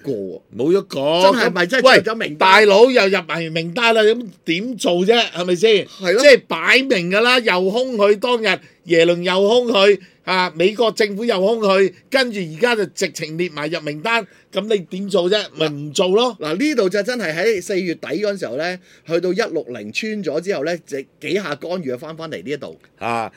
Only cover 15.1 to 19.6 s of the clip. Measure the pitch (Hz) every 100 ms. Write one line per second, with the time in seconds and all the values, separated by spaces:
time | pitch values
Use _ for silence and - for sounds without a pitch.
15.1 | 185 175 208 180 151 156 143 147 139 185
16.1 | 202 254 202 151 170 302 262 190 202 202
17.1 | 254 175 160 214 208 - 185 185 156 120
18.1 | 160 208 202 135 127 170 180 _ _ -
19.1 | 170 180 180 220 156